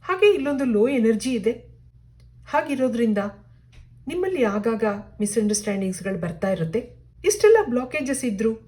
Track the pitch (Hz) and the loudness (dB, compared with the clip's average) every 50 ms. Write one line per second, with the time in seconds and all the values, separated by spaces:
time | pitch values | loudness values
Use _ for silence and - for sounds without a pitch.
0 | _ - 359 381 415 415 403 277 269 285 285 269 277 254 226 208 208 254 285 254 | _ -4 0 4 6 4 6 4 0 -2 -2 -2 0 0 2 2 2 2 2 2
1 | 220 226 226 208 - 262 254 226 190 220 247 - - - - - - - _ - | 2 2 2 2 0 -2 -4 -2 -2 -2 -4 -4 -8 -20 -20 -20 -20 -20 _ -20
2 | - - - - - - - - - - - 294 302 311 285 247 262 254 214 233 | -20 -20 -20 -20 -20 -20 -20 -20 -20 -2 0 0 0 0 -2 0 0 0 0 0
3 | 233 226 214 196 202 208 - - - - - - _ - - - - - - - | 0 2 2 0 -2 -4 -8 -12 -20 -20 -20 -20 _ -20 -20 -20 -20 -20 -20 -18
4 | - - 311 359 359 381 381 320 247 214 196 214 208 233 226 214 220 214 202 202 | -12 -8 -6 -4 -2 -2 0 0 0 0 0 0 -2 -2 -2 0 -2 -2 -2 -4
5 | 208 - - - 214 208 208 233 214 208 214 208 - 214 202 196 196 190 185 - | -8 -14 -8 -6 -4 -2 0 0 0 0 0 -2 -2 -4 -4 -2 -2 -4 -4 -4
6 | 180 196 196 180 170 170 170 - - 190 190 180 165 160 - 220 247 - - - | -6 -6 -6 -4 -6 -6 -6 -4 -2 -2 -2 -2 -2 -2 -2 -4 -6 -6 -16 -20
7 | - - _ - - 349 415 415 - 415 453 440 415 - 240 247 254 254 - 302 | -20 -20 _ -4 0 0 0 4 6 6 6 6 4 2 -2 -4 -4 -4 -6 -6
8 | 294 254 277 269 - 247 202 190 226 226 226 220 - | -4 -4 -4 -4 -2 -4 -4 0 -2 -2 -2 -2 -10